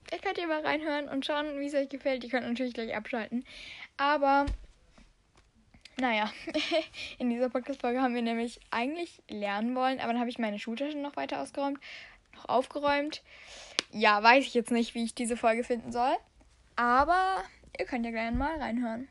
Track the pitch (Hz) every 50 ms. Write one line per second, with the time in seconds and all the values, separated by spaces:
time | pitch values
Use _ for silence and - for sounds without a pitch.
0 | - - 320 339 - 403 370 381 349 330 311 311 311 277 285 302 311 320 294 294
1 | 294 277 - 277 269 - 302 294 294 302 285 285 285 285 302 277 277 269 - 262
2 | - 285 262 254 240 240 262 247 233 240 240 233 262 247 233 240 226 220 - -
3 | 214 - - 233 214 - 226 240 262 - - - - - - - - - _ -
4 | 277 285 294 294 277 277 277 277 285 285 - - - - - _ _ _ _ -
5 | - - _ _ _ _ _ _ _ _ _ _ _ _ - - - - _ -
6 | 254 254 226 214 214 214 - - - - - 302 294 - 339 320 320 - - -
7 | - - - - 254 247 233 240 254 247 - 262 247 - 277 - - 247 240 254
8 | 262 247 240 240 233 233 226 226 233 240 - - - - - 226 240 269 311 349
9 | 349 330 - - _ - - 208 208 202 196 208 220 240 254 254 254 262 269 247
10 | - 233 233 240 240 240 240 - 226 214 208 208 - 233 226 226 277 294 302 294
11 | 285 285 - 285 277 277 285 277 277 277 - 294 277 277 277 - - - - -
12 | - - - - _ _ - - - - - 233 269 - - 294 285 285 285 285
13 | 285 302 - - - - - - - - - - - - - - - - - 208
14 | 214 214 208 208 208 233 247 277 269 - - 240 226 - 247 233 233 - - 240
15 | 233 220 - - 247 220 240 226 - 233 226 233 240 - 247 233 240 254 233 240
16 | 240 269 320 440 - _ _ _ - _ _ _ _ _ _ - 240 240 240 262
17 | 285 311 349 370 370 381 381 370 - - - - - - - - 370 - - 240
18 | 233 233 226 220 226 226 240 247 269 294 320 311 262 226 226 240 247 226 226 233
19 | 269 -